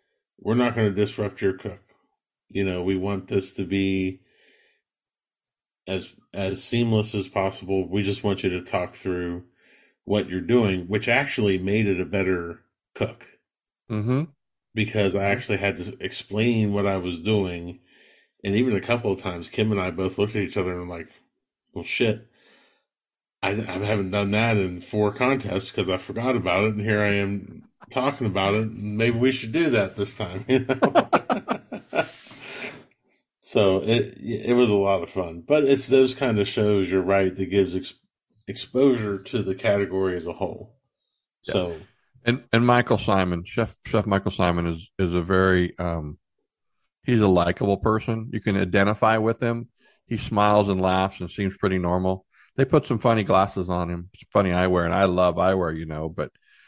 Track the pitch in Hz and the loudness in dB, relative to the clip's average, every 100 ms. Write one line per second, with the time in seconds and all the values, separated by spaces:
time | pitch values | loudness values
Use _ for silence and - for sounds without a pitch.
0 | _ _ _ _ - 120 123 117 107 95 | _ _ _ _ -2 2 2 2 0 2
1 | 104 - 104 - 101 92 104 92 _ _ | -2 -2 -6 -2 -2 -2 -8 -14 _ _
2 | _ _ _ _ _ 98 98 90 90 95 | _ _ _ _ _ -4 -2 -2 0 0
3 | 98 98 - 101 95 - 92 98 95 95 | -2 -4 -2 -4 -4 -6 -4 0 0 0
4 | 92 95 _ _ _ _ _ _ _ _ | -2 -6 _ _ _ _ _ _ _ _
5 | _ _ _ _ _ _ _ _ - 95 | _ _ _ _ _ _ _ _ -6 -6
6 | 80 _ _ 95 98 98 - 120 120 110 | -6 _ _ -6 -4 -4 -2 0 2 2
7 | 104 104 95 101 95 - 92 95 87 98 | 0 -4 -4 -2 -2 -4 -4 -2 -2 -2
8 | 98 98 104 95 95 90 90 95 90 - | -2 -2 -2 0 -2 -4 -4 -4 -4 -8
9 | 95 90 87 87 - _ _ _ _ _ | -6 -4 -4 -8 -12 _ _ _ _ _
10 | - 104 90 90 87 120 104 92 87 104 | -2 -2 0 -4 2 4 4 0 -2 -2
11 | 120 123 143 - 104 95 95 107 104 90 | 2 0 0 0 2 2 0 0 2 0
12 | 82 98 95 90 85 82 _ _ _ - | -2 0 0 0 -4 -12 _ _ _ -6
13 | 101 - - _ _ _ _ _ - 110 | -6 -8 -20 _ _ _ _ _ -8 -4
14 | 107 131 165 _ _ _ _ 110 104 107 | 0 -2 -2 _ _ _ _ -4 -2 0
15 | 98 98 98 101 - 101 98 92 92 - | 0 2 0 -2 -2 -2 -2 -4 -8 -10
16 | 92 - - 101 117 113 107 101 98 95 | -10 -10 -6 0 2 2 2 2 0 0
17 | 90 85 90 107 95 87 87 87 _ _ | -4 -4 0 0 0 -4 -10 -14 _ _
18 | _ _ _ _ 98 104 127 101 - 120 | _ _ _ _ -2 0 2 0 0 -2
19 | 113 95 95 87 85 - 110 104 92 82 | -2 -4 -6 -8 -6 -2 0 0 -2 -4
20 | 92 - 104 107 92 104 90 90 87 87 | -4 -2 -2 -2 -4 -4 -4 -6 -8 -12
21 | 82 _ _ _ _ _ _ - 85 - | -14 _ _ _ _ _ _ -12 -6 0
22 | 117 107 - _ _ _ _ _ _ _ | 0 0 -6 _ _ _ _ _ _ _
23 | _ _ _ _ 98 104 107 92 101 107 | _ _ _ _ -4 -2 -4 -4 -2 -2
24 | 95 101 101 104 117 104 92 90 - 107 | -2 -2 0 2 2 2 0 -4 -6 0
25 | 104 - 127 135 104 92 - - 92 92 | 0 2 0 0 -2 -4 -4 -4 -2 -2
26 | - 104 123 120 92 90 107 107 104 104 | -4 -4 -2 0 2 2 2 0 0 2
27 | 104 101 98 101 - - - _ - 123 | 2 0 0 -4 -8 -18 -20 _ -8 -2
28 | 131 139 117 95 98 107 110 92 104 104 | -2 -2 -2 2 2 2 -2 -6 -6 0
29 | 117 117 127 127 110 147 165 117 95 - | 0 2 2 0 -2 0 2 2 0 -2
30 | 101 - 95 95 - 131 - - - 339 | -6 -6 -8 -6 0 2 2 0 2 2
31 | - - - 196 - 240 - 208 - - | 2 0 0 -4 -4 -8 -10 -16 -8 -4
32 | - - - - - - - - - _ | -4 -8 -20 -20 -18 -14 -14 -16 -20 _
33 | _ _ _ _ - 117 98 95 98 117 | _ _ _ _ -2 4 4 4 2 0
34 | - - - 110 - 123 123 104 98 95 | 0 -8 -8 -4 2 4 4 4 2 0
35 | 85 95 87 85 - 151 139 135 - 131 | -2 -6 -6 -6 0 4 4 2 4 4
36 | 131 131 131 107 101 - 104 101 92 95 | 4 2 0 2 0 2 4 4 2 0
37 | 90 98 95 92 92 98 92 92 - - | 2 2 2 0 0 2 2 0 -6 -14
38 | _ _ _ _ - 110 - 127 139 120 | _ _ _ _ -14 -12 -4 4 4 4
39 | 107 98 - 113 95 92 113 101 95 95 | 0 -6 -4 -4 -4 -2 0 0 0 0
40 | 95 90 85 - 90 82 - _ _ _ | -2 -2 -6 -6 -6 -8 -16 _ _ _
41 | _ _ _ _ - 98 87 80 - _ | _ _ _ _ -4 -2 -2 -6 -16 _
42 | _ _ 117 127 - 117 123 123 120 110 | _ _ -2 -2 0 2 4 4 4 0
43 | - 98 92 85 87 - 113 - - 110 | 2 0 0 -4 -6 -4 -4 -6 -2 -2
44 | 104 95 104 - 90 87 85 82 - - | 2 0 0 0 0 2 -2 -4 -8 -4
45 | 90 87 85 95 95 92 90 - 87 85 | 0 0 2 2 4 4 2 -2 -6 -4
46 | 76 76 _ _ _ _ _ _ _ _ | -8 -12 _ _ _ _ _ _ _ _
47 | - 120 104 90 87 90 101 98 113 110 | 0 4 6 4 2 0 0 0 0 0
48 | - 113 110 110 - 98 92 98 98 107 | -2 -6 -6 -6 -2 -2 0 2 2 4
49 | 110 110 110 117 120 117 120 _ _ _ | 4 4 2 0 -2 -4 -8 _ _ _
50 | - 113 - 104 104 104 101 95 92 92 | -8 -6 -2 2 6 6 4 2 2 2
51 | 95 - 87 - 98 95 98 92 87 90 | 0 -4 -10 -4 -4 -2 -2 0 0 2
52 | 92 95 _ _ _ - 131 156 - 113 | 0 -2 _ _ _ -2 2 2 2 0
53 | 120 113 98 95 98 - 90 90 85 87 | 2 2 4 4 2 -2 -4 -2 -4 -6
54 | 90 - - 104 95 87 92 90 85 90 | -10 -20 -2 0 2 2 4 2 2 2
55 | 98 90 90 85 92 95 85 80 80 78 | 2 4 2 4 2 2 0 -4 -6 -6
56 | 80 80 73 _ _ _ | -6 -6 -8 _ _ _